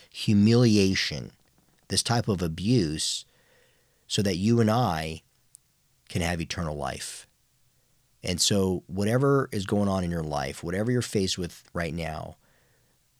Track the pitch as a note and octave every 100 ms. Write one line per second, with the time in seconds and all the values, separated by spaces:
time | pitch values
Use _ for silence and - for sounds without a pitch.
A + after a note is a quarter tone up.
0 | - - - G#2 G#2+ A#2 B2 G#2 F#2+ F#2+
1 | - C#2+ G#1+ - _ _ _ _ - F#2+
2 | - A#2 A2+ F2+ E2+ E2 G2 B2+ D#2+ D#2
3 | - - - _ _ _ _ _ _ _
4 | - - G2+ F2 G#2 A#2 A2 A2+ A2+ D#2+
5 | D#2+ D#2+ _ _ _ - _ _ _ _
6 | - G2 E2+ F2 E2 - D#2+ D2 C2 -
7 | - - - _ _ _ _ _ _ _
8 | _ _ - F2 - G2+ F#2+ F2+ - F#2+
9 | G2+ B2 C#3 C#3 C3 G#2+ G2 G#2 G2+ F#2+
10 | F2 E2+ D#2 C#2+ C2+ - E2 F#2 A2+ B2
11 | A2+ G#2+ F#2+ - E2+ - - F2 E2+ E2
12 | D#2+ D#2+ E2 - _ _ _ _ _ _
13 | _